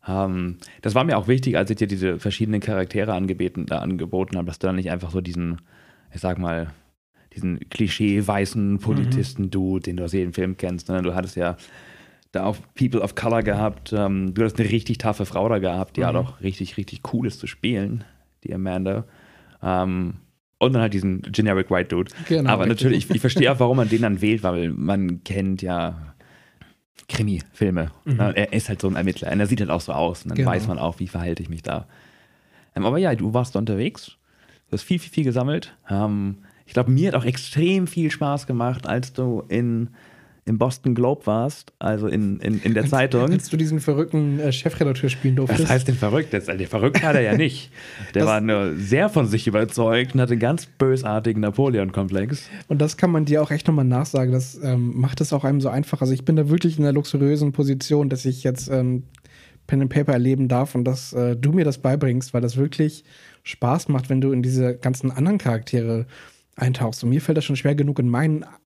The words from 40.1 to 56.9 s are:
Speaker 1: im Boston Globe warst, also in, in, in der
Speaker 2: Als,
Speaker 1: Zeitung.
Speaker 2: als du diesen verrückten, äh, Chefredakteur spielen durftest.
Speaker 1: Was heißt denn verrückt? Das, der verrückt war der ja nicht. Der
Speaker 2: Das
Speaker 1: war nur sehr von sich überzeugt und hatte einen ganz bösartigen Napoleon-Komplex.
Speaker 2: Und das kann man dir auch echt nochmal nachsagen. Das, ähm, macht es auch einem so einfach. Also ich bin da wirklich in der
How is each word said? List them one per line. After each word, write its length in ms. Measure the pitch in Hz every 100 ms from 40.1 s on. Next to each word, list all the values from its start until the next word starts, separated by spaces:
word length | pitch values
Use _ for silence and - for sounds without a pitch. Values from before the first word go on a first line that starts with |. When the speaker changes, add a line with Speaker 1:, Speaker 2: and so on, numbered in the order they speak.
| - - _ -
Speaker 1:
im 100 | 110
Boston 380 | 123 131 -
Globe 320 | 120 120 147 -
warst, 460 | 107 123 - - _
also 280 | - 107 104
in, 340 | 101 104 98
in, 200 | - 107
in 100 | -
der 100 | 110
Speaker 2:
Als, 60 | 123
Speaker 1:
Zeitung. 400 | 139 131 127 127
Speaker 2:
als 200 | 185 -
du 80 | 156
diesen 220 | 160 156
verrückten, 600 | 147 143 165 156 147 143
äh, 100 | 151
Chefredakteur 600 | 131 165 160 147 131 139
spielen 260 | 127 135 131
durftest. 260 | 131 107
Speaker 1:
Was 80 | 160
heißt 180 | 127 127
denn 60 |
verrückt? 380 | 127 104 104 -
Das, 140 | 104 -
der 200 | 95 90
verrückt 360 | 110 117 135
war 100 | 165
der 80 | 143
ja 140 | 113 107
nicht. 340 | 156 - - - - - 101
Der 80 | 95
Speaker 2:
Das 40 | 107
Speaker 1:
war 100 | 107
nur 340 | 107 104 98 78
sehr 340 | 98 127 208
von 160 | 185 120
sich 200 | 110 113
überzeugt 680 | 104 110 - 113 113 127
und 80 | 131
hatte 100 | 123
einen 80 | 120
ganz 240 | 113 165 -
bösartigen 760 | _ 135 131 127 107 113 107
Napoleon-Komplex. 1040 | 104 101 139 117 95 98 98 95 98 139 - 196 -
Speaker 2:
Und 140 | 147
das 160 | 151 -
kann 140 | 180
man 160 | 165 147
dir 160 | 147
auch 80 | 151
echt 160 | 147 -
nochmal 160 | 156
nachsagen. 480 | 131 123 - 139 127
Das, 260 | 127 127 -
ähm, 360 | 139 127 120 120
macht 220 | 131 131
es 140 | 156
auch 100 | 147
einem 160 | 139 143
so 80 | 135
einfach. 320 | 120 147 147
Also 140 | 131
ich 100 | 131
bin 100 | 131 160
da 120 | 147
wirklich 300 | 165 170 156
in 40 |
der 80 | 147